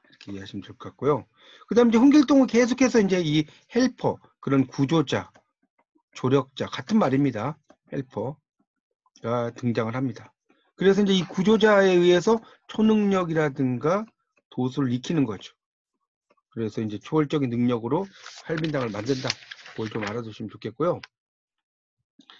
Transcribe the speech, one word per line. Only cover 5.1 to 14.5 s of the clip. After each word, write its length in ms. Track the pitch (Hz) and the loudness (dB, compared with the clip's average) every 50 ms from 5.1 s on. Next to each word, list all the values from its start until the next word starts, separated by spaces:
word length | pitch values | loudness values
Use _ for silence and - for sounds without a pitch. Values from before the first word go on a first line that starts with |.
| 127 101 87 - _ _ _ _ _ _ _ _ _ _ _ _ _ _ _ _ - | -2 -6 -6 -8 _ _ _ _ _ _ _ _ _ _ _ _ _ _ _ _ -10
조력자, 540 | - - 127 135 139 131 - _ - 110 | -6 -2 0 2 0 0 -2 _ -10 -10
같은 300 | 95 - - - - 208 | -10 -10 -12 -6 -2 0
말입니다. 600 | 220 175 131 131 135 143 131 110 104 110 143 160 - _ _ _ _ _ _ | 2 2 2 2 2 0 0 -2 -4 -6 -8 -8 -12 _ _ _ _ _ _
헬퍼가 1600 | - 147 131 - - 104 107 131 - - _ _ _ _ _ _ _ _ _ _ _ _ _ _ _ _ - 117 120 120 120 120 117 | -10 -10 -10 -10 -10 -10 -10 -10 -10 -14 _ _ _ _ _ _ _ _ _ _ _ _ _ _ _ _ -8 -6 -4 -4 -6 -6 -8
등장을 380 | - 123 120 110 120 113 113 113 | -6 -4 -2 -2 -2 -4 -4 -4
합니다. 380 | 131 139 123 113 - - - _ _ _ _ _ _ _ _ _ | -6 -6 -8 -8 -12 -18 -20 _ _ _ _ _ _ _ _ _
그래서 260 | - 180 196 190 196 | 0 2 2 4 4
이제 120 | 208 190 190 | 2 2 2
이 100 | 185 156 | 0 -2
구조자에 680 | - - 190 170 214 220 208 220 214 208 196 190 190 | -2 -4 -2 2 2 4 4 4 4 4 4 4 4
의해서 480 | 180 175 175 175 180 175 165 220 226 220 - - - _ _ | 4 4 4 4 4 4 4 2 0 0 -2 -8 -20 _ _
초능력이라든가 1400 | - - - 220 220 220 214 208 202 196 185 180 160 160 160 156 147 127 139 135 127 123 117 131 151 185 208 220 - _ _ _ _ _ _ _ | -10 -4 0 2 2 2 2 2 0 0 0 -2 -2 -2 -2 -2 -2 -2 -2 -2 -2 -2 -2 -2 -2 -2 -2 -4 -8 _ _ _ _ _ _ _
도수를 420 | _ | _